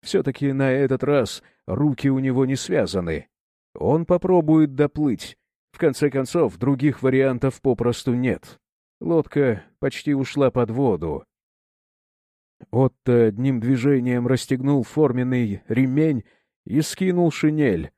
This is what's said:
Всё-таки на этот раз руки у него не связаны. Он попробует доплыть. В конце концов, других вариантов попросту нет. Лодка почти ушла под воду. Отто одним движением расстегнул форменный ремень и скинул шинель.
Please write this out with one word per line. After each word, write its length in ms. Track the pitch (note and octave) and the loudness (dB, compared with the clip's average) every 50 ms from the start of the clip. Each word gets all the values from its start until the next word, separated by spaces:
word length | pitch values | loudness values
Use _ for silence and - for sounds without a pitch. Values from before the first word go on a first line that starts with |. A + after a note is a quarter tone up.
| _ | _
Всё-таки 500 | - - F#3+ - C#3 B2+ - D3 C#3 C3+ | -2 -2 -2 -2 -2 -4 -4 -4 -2 0
на 180 | C3+ C#3 C3+ | 0 0 0
этот 320 | B2+ C3+ C#3+ C3 C3 B2 B2 | 2 0 0 0 0 -2 0
раз 380 | B2 D3 C#3+ A#2+ G2+ - - _ _ _ _ _ | 0 0 0 0 -2 -4 -12 _ _ _ _ _
руки 460 | - F#2 G2+ C#3+ D3+ C#3 - - C3+ | -8 -4 0 0 0 0 0 0 0
у 80 | C3+ C3 | 0 0
него 260 | C3 C3+ B2+ B2+ C3+ | 0 0 0 0 0
не 100 | C3 C3+ | 0 0
связаны. 720 | C3 - - F#3 D#3+ A2+ F2+ - G2 F2 E2+ D#2+ D2 - _ _ _ _ _ _ _ _ _ _ | -4 -4 -2 0 0 0 0 -2 -4 -4 -2 -6 -6 -8 _ _ _ _ _ _ _ _ _ _
Он 320 | - D2 F2+ C3+ D#3+ E3+ | -6 -2 0 0 0 2
попробует 720 | - F3+ F3 - F#3 F#3 F3+ D#3+ D3+ D#3 D#3+ D#3 D3 C3+ | 0 0 0 2 2 2 2 4 4 4 4 4 2 2
доплыть. 600 | C3 D3 C#3+ _ D3+ D3+ C#3+ A#2 F2 - - - _ _ _ _ _ _ _ | 0 -2 -2 _ -2 -2 -2 -2 -2 -6 -14 -18 _ _ _ _ _ _ _
В 80 | _ - | _ 0
конце 320 | - D#3+ C3 - D3 D3 | 0 0 0 2 -2 0
концов, 460 | C3 C#3 C3 A#2+ - E3+ E3 A2+ F2 - | 0 -2 -4 -2 0 0 0 0 0 -2
других 440 | A#2+ C3 C#3 B2+ B2 D3+ C3 - | 0 0 0 2 2 0 0 0
вариантов 580 | - C3 C3 C3 C3+ C3+ C3 A#2+ A2 C3+ B2+ - | 0 0 2 2 2 2 0 0 -2 -4 -4 -2
попросту 540 | _ C#3 B2 G#2 A#2 A#2+ A#2+ - - - A#2+ | _ -2 0 0 0 -2 -2 -2 -2 -2 -2
нет. 460 | B2 B2+ B2+ G#2+ - _ - - _ _ _ _ _ _ _ _ _ | 0 0 -2 -2 -4 _ -20 -20 _ _ _ _ _ _ _ _ _
Лодка 640 | - E3 E3+ E3 D3 - - D3 C#3 C3 A2+ F2+ - _ _ _ | -4 0 0 0 0 0 -2 0 0 0 0 -2 -6 _ _ _
почти 340 | - C3+ - - - D#3 D3 | -6 -6 -6 -6 -4 -2 -2
ушла 380 | C3+ C3+ B2 - C#3+ C#3+ B2+ | -2 -2 -4 -2 0 0 0
под 180 | A#2 B2+ A#2+ G#2+ | 2 0 -2 -2
воду. 560 | A2 B2 C#3 B2+ G#2 E2 D#2 E2 D2 - - _ _ _ _ _ _ _ _ _ _ _ _ _ _ _ _ _ _ _ _ _ _ _ _ _ _ _ - _ | 0 0 0 0 0 0 -2 -6 -8 -8 -10 _ _ _ _ _ _ _ _ _ _ _ _ _ _ _ _ _ _ _ _ _ _ _ _ _ _ _ -18 _
Отто 540 | - A2+ C3 C3 _ _ _ - B2 A#2+ A#2 | 0 0 0 0 _ _ _ 2 4 4 4
одним 340 | A2 G2+ G2+ B2+ C3+ C3+ A#2+ | 4 2 0 -2 -2 0 0
движением 680 | A2 A#2+ C3+ B2+ A2+ C#3+ C#3+ C3 A#2+ B2+ B2 B2 A#2+ B2 | 0 0 0 2 2 2 2 2 0 0 -2 -2 0 0
расстегнул 560 | C3 B2 - - C#3 B2+ B2+ C#3 D3 C#3 A#2 | 0 -2 0 -2 -4 -2 0 0 0 0 0
форменный 760 | - - - D#3 C#3 B2 B2+ B2+ B2+ B2+ B2+ A#2+ A2 G2+ F2+ _ _ | -2 0 0 2 2 2 0 -2 -2 0 0 0 -2 -4 -6 _ _
ремень 560 | A2 A#2 C3+ C3 B2+ C#3+ D#3 D#3+ D3 B2 G2+ _ _ _ _ _ _ _ _ | 0 2 2 2 2 2 2 2 0 -2 -4 _ _ _ _ _ _ _ _
и 160 | - G2 C#3+ | -4 -2 -2
скинул 500 | D#3 - - - F#3+ F#3 F3+ F3 F3 E3 | -2 -2 -4 -4 -2 0 2 2 2 0
шинель. 600 | D3+ - - D#3 D3+ D#3 D3 B2+ G2 E2 D#2 - _ | 0 2 0 0 2 2 2 2 2 0 -4 -8 _